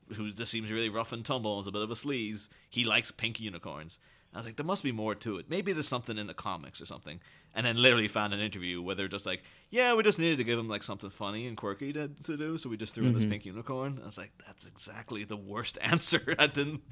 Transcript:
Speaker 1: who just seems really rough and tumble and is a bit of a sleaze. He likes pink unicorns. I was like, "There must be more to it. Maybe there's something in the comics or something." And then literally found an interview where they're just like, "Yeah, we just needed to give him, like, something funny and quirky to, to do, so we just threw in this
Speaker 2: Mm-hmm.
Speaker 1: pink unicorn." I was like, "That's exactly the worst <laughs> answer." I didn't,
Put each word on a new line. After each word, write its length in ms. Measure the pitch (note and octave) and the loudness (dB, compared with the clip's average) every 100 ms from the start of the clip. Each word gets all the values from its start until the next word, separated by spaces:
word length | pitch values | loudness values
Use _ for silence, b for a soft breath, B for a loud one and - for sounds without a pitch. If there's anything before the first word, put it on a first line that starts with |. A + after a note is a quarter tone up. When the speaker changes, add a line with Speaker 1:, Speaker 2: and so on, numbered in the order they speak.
| - A2 | -12 -6
Speaker 1:
who 160 | G#2+ | -4
just 180 | G2+ A2+ | -4 -2
seems 180 | A2+ A2 | -2 -2
really 160 | A2 A2+ | 0 0
rough 240 | G#2+ A2+ | 0 -2
and 140 | A#2 A2+ | -4 -2
tumble 320 | C3 G#2+ G2+ | -2 0 -2
and 60 | |
is 40 | G2 | -2
a 40 | |
bit 100 | G2+ | -2
of 100 | G#2+ | -2
a 20 | |
sleaze. 540 | A#2 C#3+ C3 G#2+ G#2+ - b b | -4 -2 -2 -2 -6 -10 b b
He 160 | A#2+ A#2 | 0 4
likes 260 | A2+ - | 2 0
pink 300 | - A#2 A2+ | -4 -4 -4
unicorns. 580 | G#2+ F2 E2+ D2 D#2+ - b b b | -8 -8 -10 -10 -12 -16 b b b
I 40 | F#2+ | -10
was 80 | A#2 | -10
like, 100 | A2 | -6
"There 100 | D#3 | -2
must 160 | G3 | 0
be 100 | C#3 | 0
more 220 | A2 G#2+ G2+ | 0 0 -2
to 220 | A2+ F#2 | -2 -4
it. 120 | D#2 | -2
Maybe 240 | F3+ G3 | -2 0
there's 140 | D#3+ - | -2 0
something 300 | B2 A#2+ G#2+ | -2 -4 -6
in 100 | G#2 | -6
the 60 | |
comics 460 | D#2+ G#2 F2 C2+ - | -6 -4 -4 -6 -12
or 60 | E2 | -12
something." 340 | - D#2+ D#2+ b b b | -12 -12 -12 b b b
And 120 | G#2+ A#2+ | -2 0
then 160 | A#2 | 8
literally 260 | B2+ A#2+ G#2 | 10 10 6
found 260 | A2 G#2 | 2 0
an 60 | G2+ | 0
interview 420 | G#2+ F#2 F2+ F2 | -2 -2 -4 -2
where 140 | F2+ F#2+ | -2 -2
they're 140 | F#2+ | -2
just 160 | G2 F#2 | -2 -4
like, 180 | F#2 b b b | -4 b b b
"Yeah, 260 | A#3 B3 A3+ | 2 4 6
we 80 | |
just 140 | G#3+ D#3+ | 6 6
needed 200 | E3 C#3+ | 4 4
to 80 | A#2 | 2
give 120 | A#2 | 2
him, 100 | A2+ | 0
like, 140 | G#2 | -4
something 260 | - F#2+ G2 | -4 -8 -8
funny 360 | - G2+ G#2+ B2 | -6 -4 -4 -6
and 120 | A2 | -4
quirky 340 | G2+ G2+ C#3 | -4 -4 -4
to, 160 | D3 D3 D3 | -4 -4 -6
to 140 | D3 D3 | -6 -4
do, 200 | D#3 D#3+ | -2 -4
so 120 | B2+ | -4
we 80 | A2 | -4
just 160 | A2 | -6
threw 100 | A#2 B2 | 2 4
in 80 | A#2 | 6
this 80 | |
Speaker 2:
Mm-hmm. 80 | G#2+ | 4
Speaker 1:
pink 140 | G#2 G2 | 0 -6
unicorn." 520 | G2+ A#2+ C3 C#3 C3 | -10 -6 -4 -4 -6
I 40 | G2+ | -8
was 120 | F#2+ | -12
like, 140 | F#2+ _ - | -12 _ -20
"That's 200 | - F2 | -18 -18
exactly 600 | - - G#2 A2 G#2+ G#2 | -14 -12 -12 -8 -8 -6
the 100 | G#2 | -8
worst 420 | G2 G#2 G#2+ - | -6 -4 -4 -2
<laughs> 20 | |
answer." 540 | - E3 - - - D#3+ | 2 4 4 2 2 6
I 80 | D3 | 6
didn't, 360 | C#3+ C#3+ D3+ - | 6 0 -2 -10